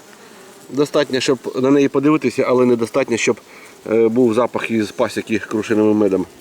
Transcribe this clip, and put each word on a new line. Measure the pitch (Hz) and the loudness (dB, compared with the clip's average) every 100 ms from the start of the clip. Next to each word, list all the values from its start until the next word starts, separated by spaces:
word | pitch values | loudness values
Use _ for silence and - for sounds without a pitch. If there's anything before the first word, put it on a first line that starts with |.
| - - - - - - - | -8 -20 -20 -20 -20 -20 -8
достатньо, | 127 143 156 143 131 | -4 -2 -2 -2 -2
щоб | 139 131 - - | -2 -2 -4 -2
на | 131 | 2
неї | 143 139 | 4 2
подивитися, | 139 139 156 127 120 120 | 2 2 2 0 -2 0
але | 127 123 | 2 2
недостатньо, | 117 113 139 127 117 | 2 0 -2 -2 -2
щоб, | - 113 - - - - - | -2 -4 -8 -20 -20 -16 -2
е, | 113 113 | 2 2
був | 117 123 | 4 2
запах | 107 98 107 - | 2 -2 -4 -4
із | 113 104 | -2 -4
пасіки | - 113 - - 107 | -4 -4 -4 -6 -6
крушиновим | - 110 - 107 107 107 | -4 -6 -2 2 2 2
медом. | 104 95 90 - | 2 0 -4 -10